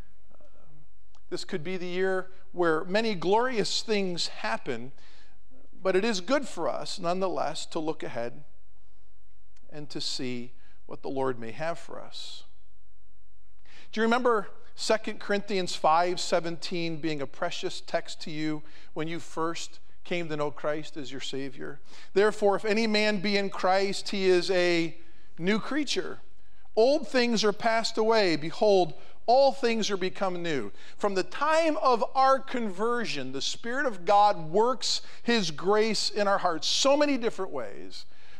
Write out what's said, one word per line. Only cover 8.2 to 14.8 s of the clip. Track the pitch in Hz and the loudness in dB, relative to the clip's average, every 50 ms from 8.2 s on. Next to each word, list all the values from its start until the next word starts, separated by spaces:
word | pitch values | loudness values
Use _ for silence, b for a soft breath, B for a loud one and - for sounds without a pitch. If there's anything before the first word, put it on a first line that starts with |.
| 117 123 135 147 - - - - - - - - - - - - - - - - - - - - - - - - - - | -2 -2 -4 -4 -4 -4 -4 -4 -4 -4 -4 -4 -4 -4 -4 -4 -4 -4 -4 -4 -4 -4 -4 -4 -4 -4 -4 -4 -4 -4
and | - 151 151 - | -4 -4 -4 -4
to | - 151 | -4 -2
see | - - - - 135 123 123 120 120 123 - b b b b b b | -2 -2 -2 -2 -2 -2 -2 -4 -4 -4 -6 b b b b b b
what | - - - | -6 -6 -4
the | - 151 | -4 -4
Lord | 139 131 131 131 127 117 | -2 0 0 0 -2 -2
may | 117 113 | -4 -4
have | 107 120 156 165 170 - | -4 -4 -4 -4 -4 -4
for | - - - 107 | -4 -4 -6 -6
us. | 104 107 - - - - - - - - - - - - - - - - - - - - - - - - - - - - - - B B B B B B | -6 -6 -6 -4 -4 -4 -4 -4 -4 -4 -4 -4 -4 -4 -4 -6 -6 -6 -6 -6 -4 -4 -4 -6 -6 -6 -6 -6 -6 -6 -6 -6 B B B B B B
Do | - 220 | 0 2
you | 226 | 2
remember | 220 233 254 240 247 226 208 190 - - - b b b | 4 4 4 4 4 2 2 0 -2 -4 -4 b b b
Second | - | -2